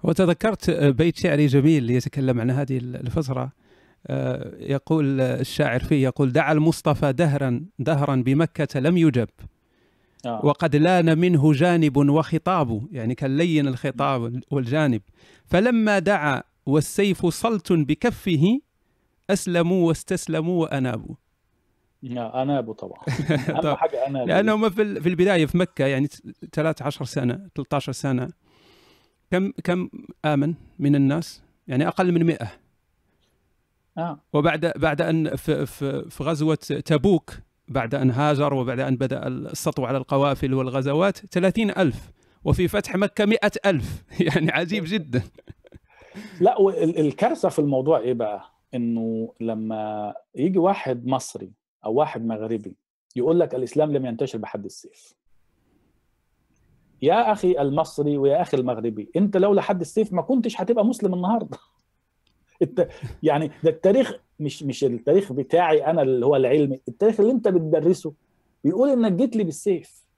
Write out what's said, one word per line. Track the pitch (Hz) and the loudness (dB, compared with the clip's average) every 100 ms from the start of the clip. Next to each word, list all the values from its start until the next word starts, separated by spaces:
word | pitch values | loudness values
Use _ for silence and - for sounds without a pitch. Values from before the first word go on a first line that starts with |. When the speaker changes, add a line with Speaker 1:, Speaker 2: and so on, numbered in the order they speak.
Speaker 1:
وتذكرت، | - 165 185 170 220 202 - | 0 2 2 2 0 -2 -2
آه، | 165 143 | 2 2
بيت | 123 170 156 | 4 2 2
شعري | 180 147 147 | 0 4 4
جميل | 135 139 160 120 | 6 4 4 2
يتكلم | 123 127 - 131 120 | 0 0 -2 0 0
عن | 117 | 0
هذه | 131 135 131 | 0 -2 -4
ال-، | 123 123 | -6 -8
الفترة. | 123 139 139 127 127 - _ _ _ _ - | -6 -4 -4 -4 -6 -10 _ _ _ _ -8
آه، | 135 131 127 - - | -4 -4 -6 -8 -12
يقول | 135 139 - 160 143 135 | -4 -4 0 0 2 2
الشاعر | 127 127 131 - 143 120 | 0 0 -4 -2 0 0
فيه، | - 147 | 0 2
يقول: | 131 - 139 | 2 2 0
"دعا | 127 147 | 2 2
المصطفى | 156 156 160 - 139 147 | 2 2 2 0 0 0
دهرا، | 131 165 143 135 120 165 _ | 2 0 2 0 -2 -6 _
دهرا | 120 151 143 135 | -2 0 2 0
بمكة | 123 135 160 - 147 143 | 2 2 0 -2 -4 0
لم | 135 180 | 2 4
يجب. | 160 123 110 _ - _ _ _ _ _ _ _ 123 | 4 2 -2 _ -20 _ _ _ _ _ _ _ -8
Speaker 2:
آه. | 113 147 | 0 0
Speaker 1:
وقد | 143 170 143 | 2 2 4
لان | 160 185 165 160 | 4 4 4 4
منه | 180 165 147 | 4 6 4
جانب | 143 175 170 156 135 | 4 4 4 4 4
وخطاب"، | 143 147 156 165 - 185 131 110 131 | 4 4 2 -2 0 0 0 -2 -6
يعني | 151 113 123 | -6 -4 -4
كان | 139 135 | -2 0
لين | 175 151 143 | 2 2 2
الخطاب | 127 143 127 139 135 117 123 - | -2 -6 -2 -2 -2 -4 -6 -6
والجانب. | 143 120 147 151 113 - _ _ _ _ | -4 -2 0 2 0 -4 _ _ _ _
"فلما | 170 233 233 214 202 | 2 2 2 2 2
دعا | 170 202 147 131 - _ - | 2 0 0 -2 -6 _ -2
والسيف | 143 147 - 202 175 175 | 0 0 0 0 2 -2
صلت | 160 - 220 - | -2 -2 -2 0
بكفه، | 170 143 151 123 - - 160 170 254 _ _ _ _ _ _ _ | 0 2 0 -2 -2 -2 2 2 2 _ _ _ _ _ _ _
أسلموا | 196 - 175 170 185 170 | -2 0 0 2 2 2
واستسلموا | 160 - 180 - 160 160 180 | 0 -2 -6 -4 -4 -2 0
وأنابوا". | 160 139 131 113 - - _ _ _ _ _ _ _ _ 131 123 | 0 -2 -2 -4 -10 -16 _ _ _ _ _ _ _ _ -10 -8
Speaker 2:
آه، | 117 127 | -6 -4
أنابوا | 135 143 113 | -2 -2 -4
طبعًا. | 110 92 90 - | -10 -12 -12 -8
Speaker 1:
<laughs> | 127 147 151 123 | -6 -2 -2 -2
Speaker 2:
أهم | 151 | -2
Speaker 1:
طبعًا. | 160 147 | -2 0
Speaker 2:
حاجة | 165 - 131 | -2 -2 -4
أنابوا. | 139 123 | -2 0
Speaker 1:
لأنهم | 170 214 214 220 | 2 2 2 0
في | 190 | 0
ال-، | 214 196 | -4 -2
في | 160 | -4
البداية | 175 180 185 151 | 2 2 4 4
في | 175 | 4
مكة، | 180 - 135 | 2 2 0
يعني، | 135 143 | 2 -2
ت-، | - - - - | -4 -20 -18 -10
تلاتة | - 156 156 135 | -2 -2 -2 -6
عشر | 143 135 | -6 -6
سنة، | - 127 131 196 - | -2 -2 -2 -8 -12
تلتاشر | 135 147 - | -4 -4 -4
سنة، | 131 139 127 127 - _ _ _ _ _ _ _ _ _ | -6 -2 -2 -4 -12 _ _ _ _ _ _ _ _ _
كم، | 180 196 - | -2 -2 -4
كم | - 180 180 - - - 156 | -2 -2 -2 -10 -20 -6 -2
آمن | 143 147 170 - _ | 0 0 -2 -10 _
من | 143 143 | 2 4
الناس؟ | 139 151 165 - _ _ - | 4 0 -6 -14 _ _ -6
يعني | 127 165 | -2 -2
أقل | - 185 | 0 2
من | 170 165 | 4 2
مائة. | 160 110 - _ _ _ _ _ _ _ _ _ _ _ _ _ - | 0 -4 -12 _ _ _ _ _ _ _ _ _ _ _ _ _ -8
Speaker 2:
آه. | 170 147 _ | -8 -8 _
Speaker 1:
وبعد، | 151 151 156 165 - | 0 0 0 -4 -2
بعد | 156 147 | -2 0
أن | 165 160 156 - | 0 0 0 -4
في، | - 143 143 | -4 -4 -4
في، | - 139 139 170 | -6 -6 -6 -8
في | - | -8
غزوة | 147 160 156 156 - 139 - | -6 -2 0 -2 -4 -8 0
تبوك، | 151 147 175 - - - _ _ | 2 4 2 0 -20 -20 _ _
بعد | 135 117 139 | -6 -4 0
أن | 131 | 0
هاجر | 123 151 143 147 | 2 2 2 0
وبعد | 139 123 123 | 0 -2 -4
أن | 135 127 | -2 -2
بدأ | 135 131 - | -2 -4 -6
السطو | 127 - - - 151 123 | -8 -10 -6 -6 -4 -2
على | 135 | -4
القوافل | 131 139 143 139 139 | 0 0 2 0 -2
والغزوات، | 135 131 131 135 143 190 190 | -2 -2 -2 -2 0 0 -2
ثلاثين | 202 - 190 185 220 | -6 0 0 2 0
ألف، | - 175 110 - - _ _ | 2 0 0 -10 -20 _ _
وفي | - 120 180 | 0 2 2
فتح | 208 - - | 0 -2 -2
مكة | 202 - 208 | -2 0 2
مائة | 220 208 - 202 | 2 0 0 0
ألف. | 170 - - - | 0 -2 -10 -14
<laughs> | - - 160 | -2 0 2
يعني | 160 | 0
عجيب | 143 170 208 160 | 0 -2 -4 -2
جدًا. | 208 151 123 - - - - _ - _ _ - 190 214 175 | -4 -2 -4 -4 -14 -20 -20 _ -20 _ _ -20 -20 -20 0
Speaker 2:
لا، | 185 240 | 2 4
وال-، | 196 190 165 180 | 2 4 -2 2
الكارثة | 151 - 220 320 190 | 0 2 -2 0 -2
في | 151 | 0
الموضوع | 147 131 135 156 | 0 0 2 0
إيه | 113 | 0
بقى؟ | 123 110 104 - _ _ | -2 -4 -6 -14 _ _
إنه | 127 117 117 113 113 113 - | -6 -4 -2 -4 -4 -8 -8
لما | 113 110 110 110 107 107 104 - _ - | -6 -6 -6 -6 -6 -6 -8 -10 _ -2
يجي | 147 190 | 0 2
واحد | 175 196 - 123 120 | 2 0 -4 -6 -2
مصري | 131 - 104 95 101 _ _ 107 | -4 -4 -14 -16 -18 _ _ -4
أو | |
واحد | 113 147 127 113 | 0 0 -2 -6
مغربي | 110 110 113 104 92 _ _ _ - | -6 -4 -6 -6 -18 _ _ _ -2
يقول | 123 170 | 0 2
لك: | 160 - | 2 -2
"الإسلام | 127 147 151 | -4 0 0
لم | 139 131 | 0 -4
ينتشر | 113 139 113 | -4 -6 -6
بحد | 104 107 98 | -10 -10 -12
السيف". | - - _ - _ _ _ _ _ _ _ _ _ _ _ _ _ _ _ _ _ _ _ | -16 -20 _ -20 _ _ _ _ _ _ _ _ _ _ _ _ _ _ _ _ _ _ _
يا | 135 196 233 | 2 2 2
أخي | 208 180 175 | 0 0 2
المصري | 143 143 160 - 147 143 | 0 0 -4 -2 -2 0
ويا | 139 147 | 2 2
أخي | 175 139 | 0 -2
المغربي، | 127 113 117 110 104 160 | -2 -2 -4 -6 -6 -2
أنت | 202 196 | 0 2
لولا | 196 202 | 4 2
حد | - 196 | 2 -4
السيف | 170 - 214 | -2 -2 -2
ما | 180 | -2
كنتش | 156 262 233 - | 0 0 0 -4
هتبقى | 185 240 208 | -6 0 0
مسلم | 254 202 | 0 -2
النهاردة. | 185 180 226 165 135 _ _ _ _ _ | -2 -2 -2 -4 -14 _ _ _ _ _
<laughs> | _ _ _ _ _ | _ _ _ _ _
أنت، | 160 - 170 - 123 - | -2 0 -4 -4 -16 -4
يعني، | 156 147 156 - | 0 0 -2 0
ده | 160 | 0
التاريخ | 156 185 226 254 - _ _ | 2 2 4 2 -4 _ _
مش، | 147 - | -8 -6
مش | 143 131 | -8 -2
التاريخ | 139 120 - 170 196 | -2 -2 2 2 2
بتاعي | 131 135 165 170 156 143 | -6 0 2 4 2 2
أنا | 165 | 0
اللي | 135 127 120 | 2 2 2
هو | 143 | 2
العلمي، | 131 147 143 135 - | 4 2 2 -2 -10
التاريخ | - 208 220 | 0 0 4
اللي | 208 | 2
أنت | 262 214 | 2 2
بتدرسه | 185 160 156 165 185 156 147 _ _ _ _ | 0 2 0 2 0 -2 -14 _ _ _ _
بيقول | 139 185 269 | -2 2 2
إنك | 262 226 | 4 2
جيت | 175 247 226 | 2 0 0
لي | |
بالسيف. | 190 151 - 180 - _ _ | -4 -4 -2 -2 -4 _ _